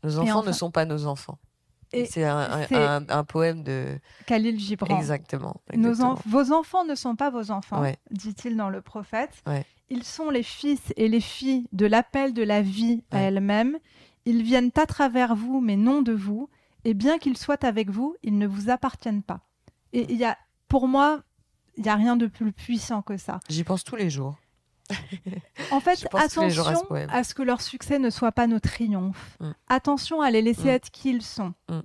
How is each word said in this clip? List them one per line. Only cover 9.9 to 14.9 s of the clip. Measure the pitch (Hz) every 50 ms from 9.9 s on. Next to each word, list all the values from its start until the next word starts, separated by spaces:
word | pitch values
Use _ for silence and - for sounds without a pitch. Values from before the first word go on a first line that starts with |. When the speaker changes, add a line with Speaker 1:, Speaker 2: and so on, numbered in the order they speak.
| - 240 240
Speaker 2:
sont | - - - 320 311
les | 285 247 233
fils | - - - - 285 294 262 - - -
et | - 220 220
les | 220 233
filles | 214 - - - - 262 262 254 240 - -
de | 185 208
l'appel | 208 214 226 240 _ - 277 277 269 247
de | 226 226
la | 208 208 208 208
vie | 190 190 202 226 226 240 233 - _
à | -
Speaker 1:
Ouais. | 202 196
Speaker 2:
elle-même. | 196 196 196 196 202 208 214 226 254 294 320 _ _ _ - - _ _ _ _
Ils | 247 233 233 226
viennent | 226 247 254 247 247 - 302
à | 311
travers | 311